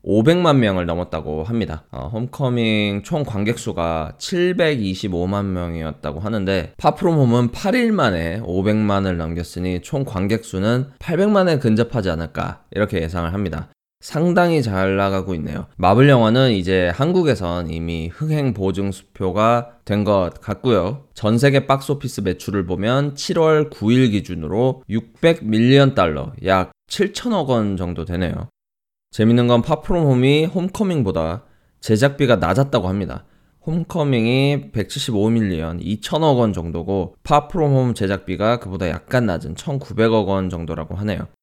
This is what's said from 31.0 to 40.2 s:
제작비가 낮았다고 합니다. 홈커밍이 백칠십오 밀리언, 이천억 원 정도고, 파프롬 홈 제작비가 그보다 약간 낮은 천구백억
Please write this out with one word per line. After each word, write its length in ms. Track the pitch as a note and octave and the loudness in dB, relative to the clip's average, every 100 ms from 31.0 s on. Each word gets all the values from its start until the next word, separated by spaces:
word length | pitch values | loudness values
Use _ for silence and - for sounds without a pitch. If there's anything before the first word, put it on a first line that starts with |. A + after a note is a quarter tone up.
| G#2 E2+ D#2+ F#2+ - _ _ _ | 0 -2 -4 -6 -12 _ _ _
제작비가 560 | - A2 C#3 C#3 C3+ G#2+ | 0 2 2 2 2 4
낮았다고 520 | E2 G2 C#3+ A#2 F#2 | 4 0 2 0 0
합니다. 380 | G2 F2+ B1+ - _ _ _ - | -2 -4 -8 -16 _ _ _ -6
홈커밍이 1080 | E3 E3 F3 C#3+ B2 A2+ C3 C3 C#3 - | -6 -4 -2 0 2 2 2 2 0 -4
백칠십오 580 | A2+ F#2+ - - G#2+ G#2+ | -6 -6 -6 -2 0 2
밀리언, 500 | A#2 G#2 E2+ D#2+ F2 | 2 0 -2 -4 -6
이천억 560 | F2 G#2+ - D#3 D#3+ B2+ | -6 -6 -4 0 2 4
원 160 | A2+ | 2
정도고, 640 | F2+ E2+ E2 E2+ G2 E2+ _ | 0 -6 -6 -4 -2 -4 _
파프롬 500 | - D3 C#3+ F3+ D3+ | 0 0 0 -2 2
홈 200 | C3+ B2+ | 2 2
제작비가 640 | A2 G2 F#2+ - F2 G#2+ A#2+ | -2 -2 -4 -6 -2 0 -2
그보다 300 | F#2 F#2 F2+ | -4 -6 -4
약간 360 | D#2+ - B2+ A#2 | -4 -2 0 0
낮은 300 | E2 E2 - | -2 -6 -10
천구백억 760 | - C#3 - - A2+ A2+ | -6 -6 -6 0 2 2